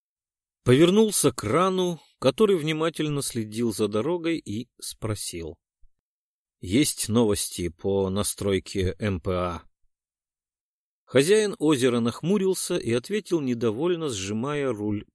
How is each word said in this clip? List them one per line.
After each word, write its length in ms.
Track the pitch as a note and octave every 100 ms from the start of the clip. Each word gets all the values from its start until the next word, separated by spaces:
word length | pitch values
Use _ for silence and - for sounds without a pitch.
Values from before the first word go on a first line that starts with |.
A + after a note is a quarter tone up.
| _ _ _ _ _ _
Повернулся 680 | - B2+ E3+ G3+ A3 - -
к 120 | -
Рану, 580 | G#2 C#3+ F#3+ F#3 F3+ E3+ _ -
который 380 | C3 - G#3+ F#3
внимательно 640 | D3+ D#3 E3 D#3 D#3 C#3+
следил 520 | - A#2+ G#2+ G#2+ A#2+
за 140 | G#2 G#2
дорогой, 500 | G#2 C3+ F3 E3 D#3+
и 320 | - G#2 B2+ _
спросил: 760 | - - G#2+ G#2+ - F2 D#2+ - _ _ - _ _ _ _ _ _ _
"Есть 480 | F2+ A2+ D3+ - -
новости 600 | A2+ A2 G2+ - - F2
по 400 | - G2 G2 F#2+
настройке 840 | G2 G2+ - G2+ F#2+ - G2 F#2 -
М 220 | G#2+ F#2+
П 100 | G2+
А?" 360 | F2+ F2+ F2 - _ _ _ _ _ _ _ _ _ _ _ _ _ _
Хозяин 440 | B2+ D3+ G#3+ G#3 -
озера 440 | D#3 C#3 B2 A#2+
нахмурился 760 | A#2 - D#3+ G3+ F#3+ F3+ - F3
и 160 | A#2
ответил, 480 | A#2+ - G#3 - E3+
недовольно 680 | C3+ A#2+ A#2 G#2+ E3+ E3+ D#3
сжимая 600 | G#2 F#2+ A2 C3+ D3 C3+
руль 360 | G#2+ G#2 G#2 -